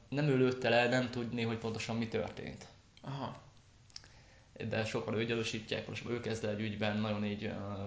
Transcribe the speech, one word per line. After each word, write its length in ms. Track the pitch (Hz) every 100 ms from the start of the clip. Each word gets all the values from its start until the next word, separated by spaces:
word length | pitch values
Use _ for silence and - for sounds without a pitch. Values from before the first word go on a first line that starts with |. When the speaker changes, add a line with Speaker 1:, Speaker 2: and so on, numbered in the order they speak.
| -
Speaker 1:
nem 180 | 139 151
ő 100 | 127
lőtte 320 | 127 127 117
le, 180 | 117 120
nem 220 | 127 123
tudni, 320 | 123 117 120
hogy 160 | 113 110
pontosan 380 | 113 110 - 113
mi 120 | 110
történt. 580 | - - - - 131 - - - -
Speaker 2:
Aha. 360 | - 139 127 - - - - - - - - - - - - - 110
Speaker 1:
De 160 | 107 110
sokan 280 | - -
őt 140 | 110 117
gyanúsítják, 600 | 117 110 113 107 104 -
most 180 | 107 -
ő 100 | 120
kezd 240 | 113 110
el 60 | 107
egy 120 | 104
ügyben 360 | 110 104 107 104
nagyon 280 | 107 104 104
így, 180 | 104
ö, 60 | 107 101 101 101